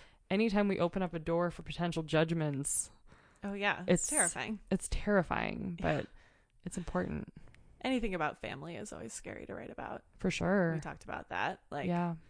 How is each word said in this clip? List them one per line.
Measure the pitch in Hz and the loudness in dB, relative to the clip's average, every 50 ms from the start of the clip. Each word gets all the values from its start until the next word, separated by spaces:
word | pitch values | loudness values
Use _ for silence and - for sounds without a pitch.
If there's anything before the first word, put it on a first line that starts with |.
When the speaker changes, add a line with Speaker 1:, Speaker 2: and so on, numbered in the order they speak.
| - - - - _ - | -10 -16 -20 -14 _ -2
Speaker 1:
anytime | 190 202 226 226 190 208 202 202 | 2 2 4 4 4 4 4 4
we | 196 - | 4 4
open | 175 175 - 196 185 | 2 2 2 0 -2
up | 175 175 | -2 -2
a | 165 | -4
door | 156 170 165 170 175 175 | -2 0 2 2 2 2
for | - - - | 0 -4 -8
potential | - 151 - 175 175 156 165 160 | -8 -4 -2 0 0 0 0 0
judgments, | 147 156 156 165 160 165 160 156 151 143 135 143 - - - - - - - - - - - - - - _ - | 2 4 4 6 6 4 2 2 2 0 0 0 0 0 -2 -2 -4 -8 -20 -20 -20 -20 -20 -20 -20 -14 _ -8
Speaker 2:
Oh, | 202 202 | -6 -4
yeah. | 196 202 208 151 - 180 - | 0 0 0 0 2 4 4
It's | 180 170 - | 4 4 4
Speaker 1:
it's | - | 2
Speaker 2:
terrifying. | 302 302 190 190 - - 127 107 220 - - - | 4 4 4 4 2 -2 -4 -4 -6 -6 -2 0
Speaker 1:
it's | 190 180 - - | 0 0 0 0
terrifying, | - - - 208 208 190 165 - - - 57 - - - - 185 175 170 | -2 0 2 4 4 4 4 4 0 0 0 -2 -4 -4 -4 -6 -4 -2
Speaker 2:
Yeah. | 190 165 156 139 | 0 0 0 0
Speaker 1:
but | - - - - - - _ _ _ _ _ - - | -2 -6 -10 -18 -20 -20 _ _ _ _ _ -14 -12
it's | 180 - 185 | -10 -8 -8
important. | 175 - - 180 180 - 151 - - - - - - - - - - - - - | -6 -4 -2 -2 -2 -2 -4 -6 -8 -10 -12 -16 -20 -20 -20 -20 -20 -20 -12 -6
Speaker 2:
Anything | - 262 262 247 220 214 185 | -2 0 0 0 0 0 -2
about | 170 156 151 - - | -2 -2 -2 -4 -4
family | - - - 139 151 170 170 | -8 -8 -8 -8 -10 -10 -10
is | - 214 214 | -10 -10 -10
always | - - - 226 - | -10 -10 -10 -10 -12
scary | - - - - - - | -12 -12 -12 -12 -10 -10
to | - - | -10 -10
write | - - - | -10 -12 -12
about. | - - - - - - - _ - - | -10 -10 -8 -8 -10 -10 -12 _ -8 -2
Speaker 1:
For | - 185 | -2 0
sure. | 165 - 170 170 196 202 175 165 160 | 0 2 2 4 4 4 4 4 2
Speaker 2:
We | 156 | -2
talked | - 156 147 - - | -4 -6 -10 -10 -10
about | - - - - - | -8 -8 -8 -8 -6
that. | - 90 107 151 - - _ - | -4 -2 -2 -2 -4 -6 _ -10
Like, | - 143 143 180 | -6 -4 -2 0
Speaker 1:
Yeah. | 175 175 175 175 170 165 - - | 0 0 0 -2 -2 -6 -10 -16